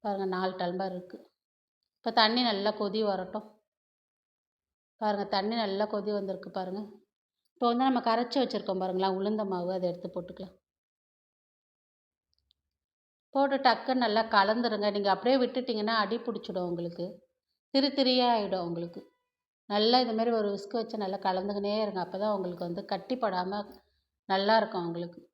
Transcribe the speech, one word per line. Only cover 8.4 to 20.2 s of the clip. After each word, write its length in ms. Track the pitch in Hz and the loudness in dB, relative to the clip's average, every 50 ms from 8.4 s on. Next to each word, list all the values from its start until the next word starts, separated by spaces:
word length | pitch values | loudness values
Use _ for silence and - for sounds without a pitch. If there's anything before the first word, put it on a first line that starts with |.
| 254 - - 208 196 - 190 185 | 0 0 0 -4 -2 -2 -2 -2
பாருங்களா 300 | 185 190 185 185 190 190 190 | -2 -2 0 0 0 0 0
உளுந்த 320 | 190 196 202 214 214 214 196 | 0 0 0 0 -2 -2 -2
மாவு, 260 | 185 180 175 175 185 | -2 -4 -2 -2 -4
அதை 160 | 190 180 180 | -2 -2 -2
எடுத்து 200 | 175 175 - 180 | -4 -4 -8 -10
போட்டுக்கலாம். 460 | 180 185 170 180 180 - 190 185 - _ _ _ _ _ _ _ _ _ _ _ _ _ _ _ _ _ _ _ _ _ _ _ _ _ _ _ _ _ _ _ _ _ _ _ _ _ _ _ _ _ _ _ _ _ _ _ _ _ _ _ _ _ _ _ - | -8 -8 -10 -10 -12 -14 -16 -16 -16 _ _ _ _ _ _ _ _ _ _ _ _ _ _ _ _ _ _ _ _ _ _ _ _ _ _ _ _ _ _ _ _ _ _ _ _ _ _ _ _ _ _ _ _ _ _ _ _ _ _ _ _ _ _ _ 0
போட்டு 220 | 269 269 277 269 262 | 0 2 2 2 4
டக்குன்னு 480 | 269 262 226 226 - - 262 254 240 | 4 4 4 4 2 0 2 2 2
நல்லா 180 | 226 208 220 220 | 4 4 2 2
கலந்துருங்க. 680 | 220 - 208 196 196 220 240 240 233 214 202 202 208 | 4 4 4 6 6 4 2 2 0 0 0 0 0
நீங்க 200 | 202 208 202 196 | 0 2 2 2
அப்படியே 260 | 190 185 - 240 262 269 | 2 2 4 4 4 4
விட்டுட்டீங்கன்னா 580 | 247 240 254 262 247 254 240 214 208 214 226 | 4 2 0 -4 -2 -2 -2 -2 0 0 2
அடி 220 | 226 208 196 214 233 | 0 0 0 0 -4
பிடிச்சிடும் 520 | 226 - 214 202 - - - 185 180 175 | -4 -4 -6 -6 -6 -6 -4 -4 -2 -2
உங்களுக்கு. 360 | 175 170 175 170 170 - 170 185 214 - _ _ _ _ _ _ _ _ _ _ _ | -4 -4 -4 -6 -6 -6 -8 -8 -8 -14 _ _ _ _ _ _ _ _ _ _ _
திரி 140 | 269 269 285 | 2 2 2
திரியா 400 | 277 285 269 254 254 254 247 247 | 2 2 4 4 4 4 4 4
ஆயிடும் 380 | 240 226 208 196 185 185 175 170 | 4 2 2 0 -2 -2 -2 -4
உங்களுக்கு. 480 | 170 165 175 170 - - - - _ _ _ _ _ _ _ _ _ _ _ _ | -4 -4 -6 -8 -10 -14 -18 -18 _ _ _ _ _ _ _ _ _ _ _ _
நல்லா 300 | 208 208 214 226 240 254 | 2 4 4 6 6 4
இது 140 | 254 233 220 | 4 4 0
மாதிரி 220 | 220 | 0